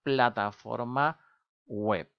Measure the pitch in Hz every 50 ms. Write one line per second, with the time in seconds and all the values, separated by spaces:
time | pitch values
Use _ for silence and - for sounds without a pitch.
0 | - 147 139 131 123 120 107 - 101 104 101 - - 117 117 113 120 120 123 135
1 | 143 151 160 - _ _ _ _ _ _ _ _ _ - - 104 104 107 107 90
2 | 76 - _